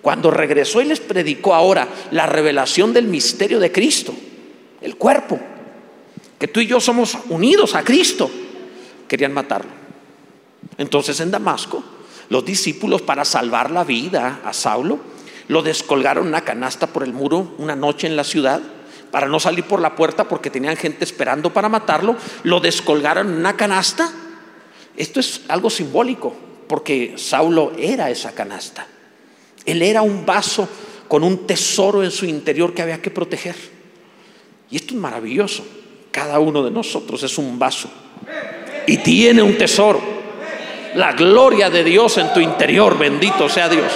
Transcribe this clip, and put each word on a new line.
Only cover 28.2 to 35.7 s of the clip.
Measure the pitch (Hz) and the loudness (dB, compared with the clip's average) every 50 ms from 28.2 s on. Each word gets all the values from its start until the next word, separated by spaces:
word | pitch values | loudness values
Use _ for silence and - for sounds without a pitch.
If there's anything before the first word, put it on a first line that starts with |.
| - 113 - | -8 -12 -8
canasta. | - 107 98 98 95 - - - - - - - _ _ _ _ _ _ _ _ _ _ _ _ _ - | -10 -10 -10 -8 -12 -14 -14 -14 -16 -16 -16 -18 _ _ _ _ _ _ _ _ _ _ _ _ _ -6
Él | - 165 170 | -4 -2 0
era | 170 190 214 226 214 | 2 2 2 4 2
un | 214 202 196 160 | 2 0 -2 -2
vaso | 156 165 208 202 - - - 202 175 - - - - - - - - | 0 0 0 0 -2 -2 -2 -4 -4 -4 -16 -18 -18 -20 -20 -6 0
con | - 147 156 | 0 2 4
un | 180 190 180 185 | 2 0 0 -2
tesoro | - 185 - - - - - 190 196 208 202 190 | -2 -2 -2 0 -2 0 2 2 2 4 2 0
en | 180 | 0
su | - - 202 | -2 -4 -4
interior | 175 156 147 - 156 - 151 170 170 170 | -4 -4 -4 -2 -2 0 0 0 0 0
que | - 170 | -4 -4
había | 165 160 156 | -4 -4 -6
que | - 196 | -8 -8
proteger. | 165 - 175 170 - 147 - 175 175 - - - - - - - _ _ _ _ _ _ _ - _ - _ _ _ _ _ _ | -6 -6 -6 -4 -6 -8 -8 -10 -12 -12 -16 -20 -20 -20 -20 -20 _ _ _ _ _ _ _ -20 _ -20 _ _ _ _ _ _
Y | - | -8
esto | - - - 254 | -8 -8 -6 -8
es | 240 | -6
maravilloso. | 185 135 113 117 110 110 120 165 202 196 - - - - | -6 -6 -6 -6 -8 -4 -2 -2 -2 -2 -2 -8 -10 -14